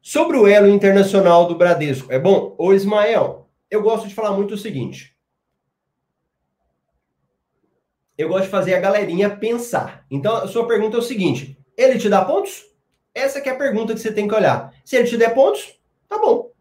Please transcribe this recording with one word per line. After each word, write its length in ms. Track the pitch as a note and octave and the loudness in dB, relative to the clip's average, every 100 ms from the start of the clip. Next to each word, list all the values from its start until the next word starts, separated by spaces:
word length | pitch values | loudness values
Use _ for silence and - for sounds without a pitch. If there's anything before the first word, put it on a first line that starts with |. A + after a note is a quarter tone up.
Sobre 360 | - C#4+ E4+ C#4+ | -6 -4 -2 4
o 100 | G#3 | 6
elo 220 | G#3 G3+ | 8 6
internacional 800 | G3+ G3 G3 G3 G3 F3+ E3+ F3 | 6 4 4 4 4 6 6 4
do 80 | E3+ | 2
Bradesco, 560 | F3 E3+ D3+ C3 - | 2 2 0 -6 -4
é 60 | B2+ | -2
bom? 360 | E3+ F#3+ - - | 2 2 0 -4
Ô, 160 | E3+ | 2
Ismael, 760 | G3 G3 G#3 G#3 A3 - - _ _ _ | 2 2 0 2 0 -2 -6 _ _ _
eu 140 | G#3+ | -2
gosto 240 | G#3 A3 G#3+ | 0 -2 -6
de 80 | |
falar 220 | - G#3+ G3 | -8 -4 -4
muito 180 | G3+ | -4
o 40 | G#3 | -6
seguinte. 580 | G#3+ C#3 C3 - - _ _ _ _ _ _ _ _ _ _ _ _ _ _ _ _ _ _ _ _ _ _ _ _ _ _ _ _ _ _ - | -10 -8 -10 -12 -20 _ _ _ _ _ _ _ _ _ _ _ _ _ _ _ _ _ _ _ _ _ _ _ _ _ _ _ _ _ _ -8
Eu 120 | D3+ | -4
gosto 160 | F#3 | -2
de 60 | F#3+ | -2
fazer 240 | G3+ F3 | -4 -2
a 60 | F3+ | -2
galerinha 480 | - G#3 G3+ E3+ G3+ | 0 -2 -2 -2 -2
pensar. 760 | G3+ A3 A#3 A#3 - - - _ | -2 -6 -6 -4 -6 -8 -16 _
Então, 280 | C3+ E3+ A3+ | -6 -2 -4
a 100 | G3 | -4
sua 220 | A#3 A#3 | -6 -2
pergunta 280 | A3 A3 A#3 | -2 0 -2
é 40 | |
o 20 | |
seguinte: 560 | A#3 A#3+ F3 C3 - - _ - | -4 -2 -2 -2 -8 -20 _ 0
ele 220 | B3+ A#3+ | 2 2
te 100 | G#3 | 0
dá 160 | G3 | 0
pontos? 420 | F#3 F4 G4 - _ _ _ _ _ | 0 -2 -4 -12 _ _ _ _ _
Essa 280 | A#3+ C4+ C#4 | -6 -6 -4
que 80 | C#4 | -8
é 40 | |
a 60 | C4 | -4
pergunta 360 | C#4 G#3+ A3+ | -2 -2 -4
que 60 | A3+ | -6
você 120 | A3 | -6
tem 160 | G#3+ G#3 | -4 -2
que 60 | |
olhar. 380 | G#3+ E3+ A#2+ - _ | 0 0 -2 -8 _
Se 100 | _ | _
ele 140 | B3+ A#3+ | -2 0
te 80 | A#3 | 0
der 180 | A3+ | 0
pontos, 460 | A#3 C#4 - - _ _ _ _ | 2 0 0 -10 _ _ _ _
tá 120 | G#4+ | -2
bom. 320 | G#4+ A#3 A#3 _ | 0 0 -4 _